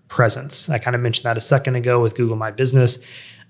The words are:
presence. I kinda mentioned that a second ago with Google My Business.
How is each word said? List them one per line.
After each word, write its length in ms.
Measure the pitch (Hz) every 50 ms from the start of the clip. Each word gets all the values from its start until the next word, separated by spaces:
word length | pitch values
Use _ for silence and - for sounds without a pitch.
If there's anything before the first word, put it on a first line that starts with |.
| _ -
presence. 600 | - - 120 107 - 127 135 147 - - - -
I 80 | 139 117
kinda 220 | - 127 123 123
mentioned 260 | 120 117 110 - -
that 120 | 120 113 113
a 40 |
second 360 | - - 143 135 - 135 127 123
ago 220 | 117 123 123 120
with 160 | 117 110 110
Google 200 | - 120 113 113
My 160 | 110 110 110
Business. 520 | 110 127 131 123 131 131 127 117 - - - - - - - - - - -